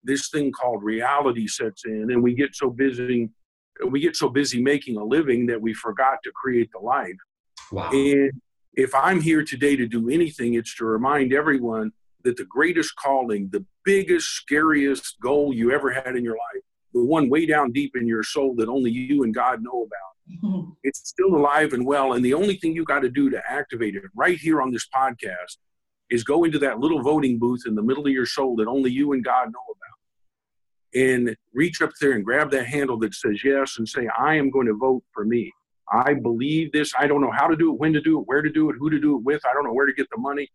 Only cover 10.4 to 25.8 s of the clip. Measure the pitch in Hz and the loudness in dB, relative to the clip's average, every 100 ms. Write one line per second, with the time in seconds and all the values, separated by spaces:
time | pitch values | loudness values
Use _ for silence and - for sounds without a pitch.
10.4 | 120 117 117 - 113 110 131 143 131 135 | -2 -2 -4 -6 -2 0 0 0 2 2
11.4 | 156 135 120 110 110 _ _ _ 123 120 | 2 0 0 -2 -6 _ _ _ -4 -2
12.4 | 92 127 165 165 151 - 139 139 120 104 | -6 0 2 2 -2 -4 0 0 0 -4
13.4 | 95 101 95 _ - 196 190 175 - - | -4 -6 -8 _ 0 2 2 0 -2 -8
14.4 | - 147 156 147 139 127 - - 123 147 | -2 2 2 2 2 -2 -6 -8 0 0
15.4 | 147 120 117 143 139 127 131 127 117 110 | 0 2 2 2 0 -4 -4 -4 -4 -6
16.4 | 117 101 _ _ _ 120 120 160 135 151 | -8 -12 _ _ _ 0 2 4 4 2
17.4 | 156 151 135 127 143 127 117 113 104 151 | 2 2 2 -2 -4 -2 -2 -2 -2 -2
18.4 | 139 120 110 135 123 120 127 143 120 113 | -2 0 0 0 0 -2 0 0 2 0
19.4 | 123 120 117 127 110 101 95 _ - 180 | 0 -2 -6 -6 -8 -10 -16 _ -20 -8
20.4 | 208 185 170 - 135 - - - 190 160 | -4 -4 -6 -6 -6 -6 -12 0 2 4
21.4 | 143 147 151 123 123 143 135 123 123 147 | 4 2 2 0 0 2 2 2 2 2
22.4 | 202 185 165 165 156 143 131 127 135 107 | 0 0 -2 -2 -2 0 0 2 0 0
23.4 | 107 135 139 120 110 98 95 104 165 175 | -6 -8 -8 -4 -4 -6 -12 -2 0 0
24.4 | 156 156 131 117 - 131 135 120 107 90 | 0 0 0 -4 -4 -2 -2 -4 -10 -10
25.4 | 90 - _ _ | -14 -18 _ _